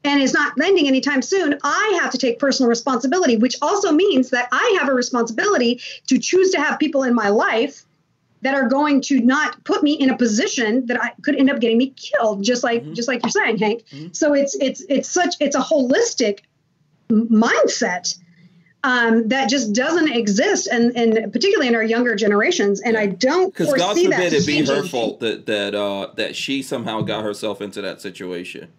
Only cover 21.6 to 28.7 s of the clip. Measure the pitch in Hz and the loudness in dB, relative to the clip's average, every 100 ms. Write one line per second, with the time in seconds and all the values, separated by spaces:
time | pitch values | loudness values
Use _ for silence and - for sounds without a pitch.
21.6 | 254 233 220 233 247 208 214 208 254 359 | 2 0 0 0 0 0 2 2 2 0
22.6 | 202 202 240 220 208 180 254 339 370 - | 0 0 -2 -2 -2 0 0 2 0 0
23.6 | 170 262 202 330 370 - 180 147 127 147 | -2 0 2 2 2 2 2 0 2 0
24.6 | 139 139 - 127 110 - 113 101 107 104 | 0 0 -2 -4 -4 -4 -6 -6 -4 -2
25.6 | 101 101 101 98 - - 90 - - 139 | -2 -2 -2 -4 -8 -6 -6 -6 -6 -6
26.6 | 135 131 113 110 107 107 107 101 - 101 | -4 -8 -6 -4 -4 -4 -6 -6 -8 -8
27.6 | 101 98 95 - 98 90 90 90 87 - | -10 -10 -10 -10 -14 -12 -10 -10 -10 -16
28.6 | - | -18